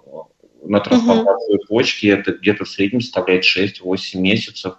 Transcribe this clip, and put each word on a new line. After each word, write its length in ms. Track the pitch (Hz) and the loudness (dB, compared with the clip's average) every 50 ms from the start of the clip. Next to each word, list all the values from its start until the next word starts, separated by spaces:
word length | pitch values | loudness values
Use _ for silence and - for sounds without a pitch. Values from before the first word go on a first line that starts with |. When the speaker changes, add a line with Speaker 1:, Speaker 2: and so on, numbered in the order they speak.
| _ 69 71 80 - _ _ _ _ _ _ _ - | _ -18 -18 -18 -18 _ _ _ _ _ _ _ -6
Speaker 1:
на 140 | - 202 202 | 0 0 0
трансплантацию 760 | - - 254 240 226 240 117 113 226 196 196 - - - 101 98 | 2 4 2 2 4 4 2 4 4 2 2 0 0 0 -2 -2
Speaker 2:
Мгм. 80 | - - | 0 0
Speaker 1:
почки. 380 | 104 120 127 - - - 107 | 0 0 0 0 -2 0 2
Это 260 | 101 98 98 - 92 | 2 2 2 0 -4
где-то 320 | 85 - - 104 101 - 95 | -6 -2 0 0 0 0 -4
в 40 | - | -10
среднем 300 | - - 98 98 120 123 | -4 -2 -2 0 0 -2
составляет 420 | 113 - - 92 - 95 92 92 - | -4 -2 -4 -4 0 2 0 2 2
шесть-восемь 760 | - - 92 95 98 - - 90 92 95 95 - - - 95 | 0 0 0 -2 -4 -4 -8 -6 -4 -4 -4 -6 -8 -4 -2
месяцев. 540 | 92 95 107 117 - - - - - 92 - | 0 0 0 0 -2 -8 -14 -12 -12 -12 -12